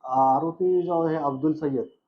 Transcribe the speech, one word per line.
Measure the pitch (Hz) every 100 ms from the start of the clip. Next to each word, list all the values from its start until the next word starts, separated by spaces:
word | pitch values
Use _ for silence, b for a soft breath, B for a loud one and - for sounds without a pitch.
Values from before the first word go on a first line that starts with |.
आरोपी | 127 131 135 135 165 165 185 180
जो | 175 170
आहे | 165 156
अब्दुल | 143 135 156
सय्यद | 156 151 131 - _